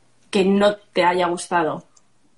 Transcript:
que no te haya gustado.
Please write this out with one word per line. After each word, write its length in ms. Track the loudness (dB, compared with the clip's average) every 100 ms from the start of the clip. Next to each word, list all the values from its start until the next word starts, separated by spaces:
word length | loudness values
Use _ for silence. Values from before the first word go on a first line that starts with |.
| _ _ _
que 140 | 0
no 300 | 2 2 2 0 _
te 100 | -2
haya 240 | 0 0 -2
gustado. 540 | -4 -4 -2 -2 -6 -14 _ _ _ _